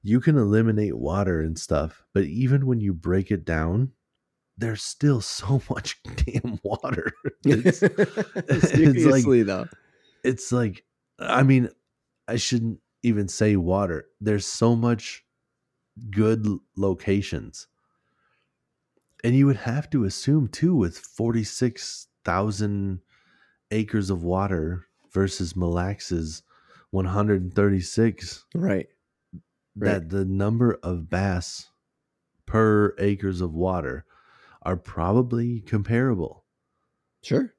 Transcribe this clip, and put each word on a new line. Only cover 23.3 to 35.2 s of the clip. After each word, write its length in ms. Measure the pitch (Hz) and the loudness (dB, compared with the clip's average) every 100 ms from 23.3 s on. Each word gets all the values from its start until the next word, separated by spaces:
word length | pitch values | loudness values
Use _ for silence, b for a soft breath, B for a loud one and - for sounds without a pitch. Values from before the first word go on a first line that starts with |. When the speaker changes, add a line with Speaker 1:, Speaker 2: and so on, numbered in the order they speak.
| _ _ _ _ | _ _ _ _
Speaker 1:
acres 380 | 107 107 110 95 | -4 -2 -2 -2
of 140 | 92 | -2
water 640 | 85 92 98 90 78 87 - _ _ | 0 0 0 -2 -2 -6 -12 _ _
versus 420 | 95 98 - 87 | -2 -2 -2 -6
Mille 180 | 90 87 | -2 -2
Lacs' 680 | 87 92 101 - 87 80 78 b b b b b | 0 -2 -6 -6 -4 -4 -10 b b b b b
one 140 | 95 | -4
hundred 480 | 92 101 104 98 90 | -2 0 0 0 0
thirty-six, 880 | 101 101 95 90 - 113 - 90 - _ | 2 2 2 0 0 0 0 -14 -16 _
Speaker 2:
Right. 320 | 170 185 98 - _ _ _ _ - _ _ _ 101 | -4 -2 -2 -4 _ _ _ _ -20 _ _ _ -4
Speaker 1:
that 160 | 104 101 | 0 0
Speaker 2:
Right. 60 | 80 | -2
Speaker 1:
the 160 | 98 | -2
number 500 | 95 95 101 113 120 - | -2 0 0 2 2 2
of 280 | 92 87 80 | -4 -6 -2
bass 580 | 87 98 90 - - - _ _ _ _ _ _ _ - | -2 0 -2 -6 -14 -18 _ _ _ _ _ _ _ -4
per 480 | 110 110 104 104 - | 2 4 4 2 2
acres 420 | 101 101 98 90 | -2 0 -4 -4
of 100 | 90 | -4
water 520 | 80 92 90 71 64 - b b b b b | -2 -2 -2 -4 -10 -14 b b b b b
are 140 | - 90 | -6 -6
probably 840 | - - 85 110 | -6 -4 2 2